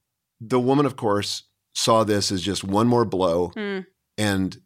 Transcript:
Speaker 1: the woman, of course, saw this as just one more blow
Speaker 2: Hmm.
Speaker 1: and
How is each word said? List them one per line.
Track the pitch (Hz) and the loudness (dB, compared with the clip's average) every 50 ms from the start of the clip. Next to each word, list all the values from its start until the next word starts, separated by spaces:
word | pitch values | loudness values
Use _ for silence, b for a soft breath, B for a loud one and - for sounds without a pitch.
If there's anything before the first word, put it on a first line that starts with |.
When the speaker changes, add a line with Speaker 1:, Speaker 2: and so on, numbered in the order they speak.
| _ _ _ _ _ _ _ - | _ _ _ _ _ _ _ -18
Speaker 1:
the | 117 107 127 127 | -6 -2 0 0
woman, | 123 123 135 139 147 | 2 2 2 2 2
of | 135 135 | 0 -2
course, | 135 - 110 101 101 101 - - - - _ _ _ _ _ - | -2 -2 0 0 0 -2 -4 -6 -10 -12 _ _ _ _ _ -8
saw | - - - 117 113 110 | -2 2 4 4 4 4
this | 101 104 104 95 - | 4 2 0 0 0
as | 104 95 82 | -2 -2 -2
just | 98 95 85 - | -2 -4 -4 -4
one | 95 95 104 113 120 | -2 0 2 2 4
more | 120 120 117 | 4 2 2
blow | 101 92 90 92 90 82 87 90 85 - | 0 0 0 0 2 2 0 0 -2 -4
Speaker 2:
Hmm. | 226 208 202 196 190 185 - _ _ _ _ _ | -8 -8 -6 -8 -8 -10 -12 _ _ _ _ _
Speaker 1:
and | - 107 104 98 95 95 92 87 - _ | -4 -2 0 0 0 -2 -4 -6 -10 _